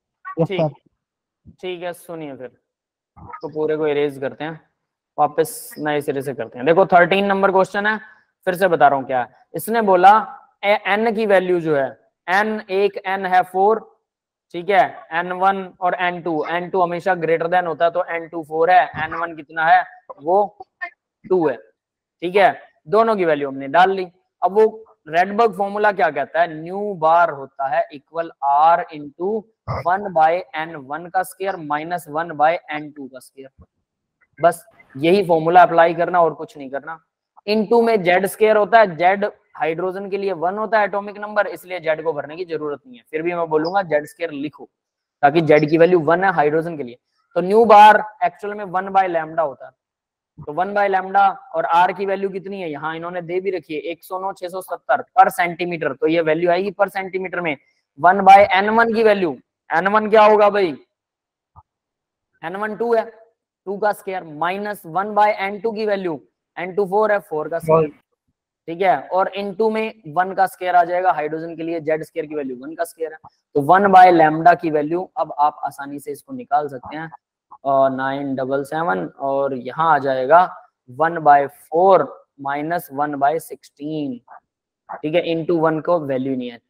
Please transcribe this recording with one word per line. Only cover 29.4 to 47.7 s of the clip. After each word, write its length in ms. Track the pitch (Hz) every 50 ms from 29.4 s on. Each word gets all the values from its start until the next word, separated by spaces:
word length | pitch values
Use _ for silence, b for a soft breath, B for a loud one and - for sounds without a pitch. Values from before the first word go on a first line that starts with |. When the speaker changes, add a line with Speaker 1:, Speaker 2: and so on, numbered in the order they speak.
| - _ _ _ _ - - - 131
Speaker 2:
one 260 | 170 180 196 208 196 180
by 180 | 165 156 160 170 180 - - -
N 180 | 156 156 165 165 147 131 131
one 220 | 143 160 175 175
का 120 | - 190
square 340 | 185 - - _ 190 196 185 175 156 147
minus 360 | 147 151 156 170 180 175 156 156 143
one 160 | 156 170 170 160 143
by 100 | 147 160 170 170 - - 151
N 140 | 151 151 147 143
two 120 | 151 135 127
का 60 | 131 127
square। 320 | - - _ 135 131 135 _ _ - _ _ _ _ _ _ _ _ _ _ _ _ _ _ -
बस 260 | 160 170 170 - - _ _ _ _ _ _
यही 320 | 135 147 170 185 208 190 160
formula 340 | 175 160 160 165 175 180
apply 320 | 175 165 170 170 165 170 165
करना 260 | 165 170 170 180 180
और 120 | 170 160 147
कुछ 220 | 147 160 151 - 151
नहीं 120 | 139 131
करना। 280 | 135 139 135 160 165 160 _ _ _ _ _ _ _ - _ 202
into 340 | 208 220 208 175 233 233 233
में 180 | 233 226 214
जेड 240 | 170 175 175 190 196
स्क्वायर 300 | 190 - - 220 214 214
होता 240 | 214 208 - 233 226
है, 160 | 220 196 160
Z 280 | 147 175 185 196 202 202 202 - _ _ _ _
hydrogen 560 | - 151 156 165 160 175 185 180 196 202 196
के 80 | 190 202
लिए 140 | 196 196 185
वन 240 | 156 156 180 196 214
होता 200 | 220 208 226 214
है 60 | 208
atomic 340 | 196 202 202 202 202 196 208
number, 280 | 208 208 214 208 196
इसलिए 340 | 175 175 165 - 180 185 175
जेड 240 | 156 160 156 156 156
को 80 | 165
भरने 240 | 151 147 135 143 156
की 80 | 170 185
जरूरत 360 | 165 165 151 151 147 143 131 _
नहीं 120 | 131 123 117
है। 60 | 113 _
फिर 120 | 156 156
भी 120 | 165 175 180
मैं 140 | 170 170 160
बोलूंगा 340 | 156 156 156 175 185 202
जेड 240 | 190 160 151 147 147
स्क्वायर 240 | 147 - - 170 160
लिखो 360 | 147 139 143 151 - - 123 - _ _ _ _ _ _ _ _ _ _
ताकि 180 | - 143 143 170
जेड 280 | 165 143 151 151 151 147
की 80 | 160 165
value 220 | 165 175 185 175
one 240 | 147 147 170 175 190
है 80 | 196 175
hydrogen 420 | 160 147 151 147 165 160 170 170
के 60 | 143
लिए। 160 | 131 120 120 _ _ _ _ _ _ _ _
तो 40 | 175
new 240 | 170 185 202 220 240
bar 400 | 214